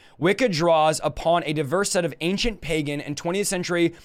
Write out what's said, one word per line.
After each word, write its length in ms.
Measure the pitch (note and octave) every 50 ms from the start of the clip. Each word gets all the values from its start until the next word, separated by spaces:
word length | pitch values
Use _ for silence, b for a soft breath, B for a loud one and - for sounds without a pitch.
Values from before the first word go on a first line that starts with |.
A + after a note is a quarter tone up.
| b b b
Wicca 320 | - D3 F3 G#3 - C4 A#3+
draws 520 | F3 C#3+ E3+ E3+ E3 D#3 D#3 D#3 D#3 - -
upon 380 | D#3 C#3+ - - E3 E3+ F3 D3+
a 80 | D3
diverse 380 | D#3 D#3 D3+ B2+ D#3 F#3+ G3+ G3
set 160 | - G3+ F3
of 80 | E3 C3+ -
ancient 400 | D#3 E3+ G3 G3+ - A#3+ G#3 -
pagan 400 | - C#3+ E3+ D#3+ D3 C#3+ D3 C#3+
and 160 | - C#3+ D3 -
twentieth 300 | - E3+ F3+ G3+ G3+ -
century 440 | G3 F3+ E3+ - F3+ E3+ E3+ E3 E3+ B